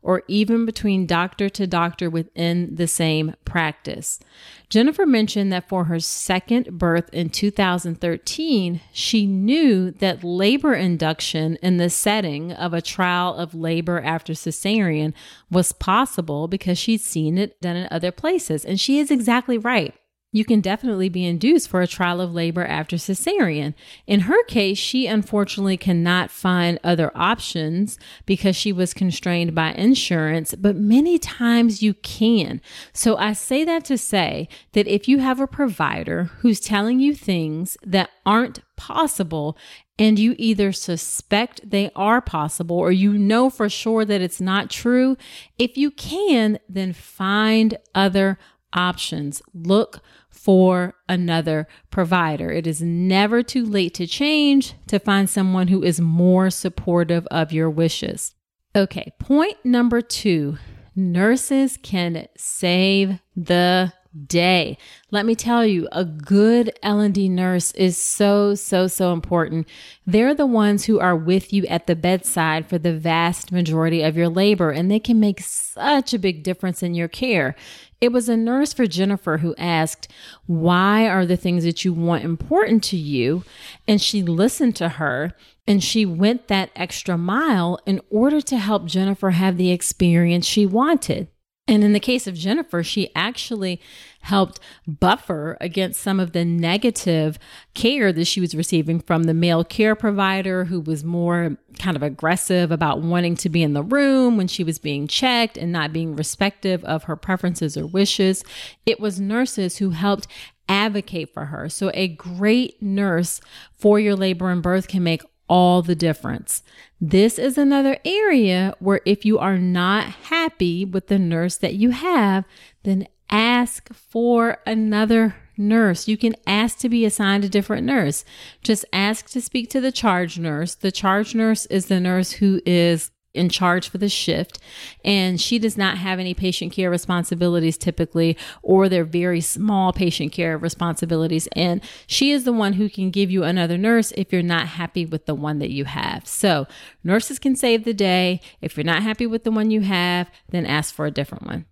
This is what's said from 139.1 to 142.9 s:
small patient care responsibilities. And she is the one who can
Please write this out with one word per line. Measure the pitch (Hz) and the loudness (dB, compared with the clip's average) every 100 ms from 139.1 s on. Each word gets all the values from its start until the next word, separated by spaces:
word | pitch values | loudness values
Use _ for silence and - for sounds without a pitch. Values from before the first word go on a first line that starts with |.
| 175 175 170 | -2 0 0
small | 160 - 208 202 185 | -2 -2 0 2 0
patient | - 180 - 151 | 0 -2 -2 -6
care | - 165 156 | -4 -4 -2
responsibilities. | 170 - 170 160 170 165 160 160 - | -4 -4 -4 -4 -2 0 0 -2 -4
And | - 175 175 - - - | -2 -2 -2 -6 -20 -6
she | - 277 | 0 2
is | 285 | 2
the | 247 | 0
one | 233 202 | 0 0
who | 190 | 0
can | 208 | -2